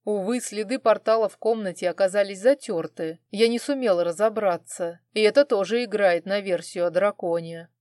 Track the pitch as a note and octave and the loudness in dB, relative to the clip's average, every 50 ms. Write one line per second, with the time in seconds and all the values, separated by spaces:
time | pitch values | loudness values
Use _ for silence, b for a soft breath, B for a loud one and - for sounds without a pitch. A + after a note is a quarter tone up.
0 | _ - G#3 G3+ F#3 G#3 B3 B3 - - G#3 G#3 G#3+ G3 C4 C4+ - A3+ G#3 - | _ -4 -4 -2 -2 -2 -2 -2 -4 -6 -6 -8 -6 -4 -4 2 2 2 2 4
1 | - A3 A3+ A3+ G#3+ F#3+ - _ - A3 A#3 A3 G#3 F#3 E3+ - F#3 F3 E3+ - | 2 2 2 2 2 0 -2 _ -2 -2 -2 0 -2 -6 -6 -4 -4 -4 0 0
2 | G3 F#3 F#3 G#3 G3+ G3 G3+ F#3 G3+ B3+ C#4+ C#4+ - - G3 E3 D#3+ D#3+ - - | 0 2 2 0 -2 -2 -4 0 2 2 2 2 0 -4 -4 -4 -6 -6 -8 -8
3 | E3 D#3+ E3 - _ _ - G3+ A3+ A3+ A#3+ A#3 - - C#4+ C4+ B3+ G#3+ F3+ F3 | -8 -8 -8 -12 _ _ 0 2 2 2 2 0 -2 -4 -4 0 0 2 2 2
4 | E3+ E3+ E3 G3+ G#3+ A3 G#3 A3 G#3 F#3+ F3 E3 - - - - F3 E3+ E3+ - | 0 -2 0 0 0 0 0 0 0 0 0 -2 -4 -10 -10 -8 -8 -8 -8 -12
5 | _ _ - G#3+ G#3+ G#3 A3 C#4+ C#4+ - A#3+ G3 F#3+ F3+ A3+ A#3+ B3 G3 G3+ G3+ | _ _ 0 2 2 4 6 4 4 4 2 0 0 0 -2 -2 -2 -2 0 2
6 | G3+ F#3 F3 E3+ E3+ F#3+ G3 G#3 G3 G3 F3 E3 E3 - - F3 F3 F3 E3 F#3 | 2 4 2 2 0 -2 -4 -4 -2 -2 -2 -4 -4 -6 -4 -4 -2 0 0 2
7 | G3 G#3 G3 - F#3+ E3+ E3+ E3+ E3 E3 E3 E3 E3+ - _ _ | 0 0 0 -2 -4 -4 -2 -4 -4 -8 -12 -14 -16 -20 _ _